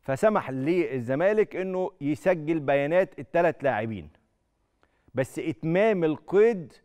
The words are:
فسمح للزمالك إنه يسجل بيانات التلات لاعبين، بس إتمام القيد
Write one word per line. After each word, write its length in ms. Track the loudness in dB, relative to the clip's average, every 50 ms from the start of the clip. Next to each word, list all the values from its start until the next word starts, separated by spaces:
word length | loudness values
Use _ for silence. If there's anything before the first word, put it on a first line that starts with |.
فسمح 500 | _ -4 -4 2 2 2 2 2 -2 -4
للزمالك 1040 | -6 -4 -2 0 0 0 0 -2 -4 -6 -4 -2 -2 0 2 2 2 2 0 0 -2
إنه 340 | -8 -6 -6 -4 -4 -4 -6 -6 _
يسجل 600 | -4 -4 -4 -2 0 0 0 0 0 -2 -2 -2
بيانات 580 | 0 0 0 2 2 2 2 2 2 0 -4 -16
التلات 460 | -16 -2 0 2 2 2 0 0 -2
لاعبين، 460 | -2 0 0 -4 -4 -6 -10 -12 -14 _ _ _ _ _ _ _ _ _ _ _ _ _ _ _ _ _ _ _ -10 _
بس 240 | -4 -4 -2 -4 -8
إتمام 680 | -6 -6 -6 -4 -4 0 2 4 4 4 2 2 0
القيد 680 | 0 -2 -4 _ 0 4 4 4 4 4 0 -6 -14 -18 _